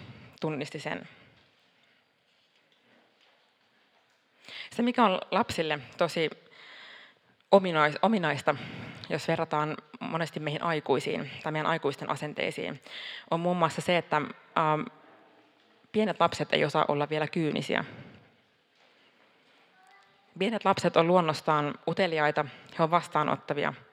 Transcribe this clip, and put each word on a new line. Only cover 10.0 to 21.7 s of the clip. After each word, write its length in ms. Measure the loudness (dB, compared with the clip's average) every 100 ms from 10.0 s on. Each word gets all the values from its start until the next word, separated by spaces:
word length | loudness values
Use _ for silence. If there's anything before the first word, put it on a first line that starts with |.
| -6 -4 -4 -6
meihin 240 | -6 -4
aikuisiin 680 | -2 -2 0 0 0 -4 -6 -8
tai 80 | -6
meidän 200 | -2 -2
aikuisten 380 | 0 -2 -4 -6
asenteisiin, 760 | -6 -6 -4 -4 -4 -8 -10 -14 -16 -14 -14 -4
on 80 | -2
muun 180 | 0 2
muassa 240 | 2 0
se, 160 | 0 0
että, 200 | 2 -2
ähm, 640 | -2 -10 -6 0 2 2 -2 -12 -20 -20 _ _ _ _ _ _ _
pienet 280 | 0 0 4
lapset 340 | 2 2 0
ei 120 | 2 2
osaa 200 | 2 2
olla 220 | 2 0
vielä 180 | -2 -2
kyynisiä. 580 | 0 0 -2 -2 -2 -2 -12 -20 -20 _ _ _ _ _ _ _ _ _ _ _ _ _ _ _ _ -20 -20 _ _ _ -4
Pienet 260 | -2 0 2
lapset 320 | 2 4 4
on 100 | 6
luonnostaan 680 | 6 4 0 2 2 2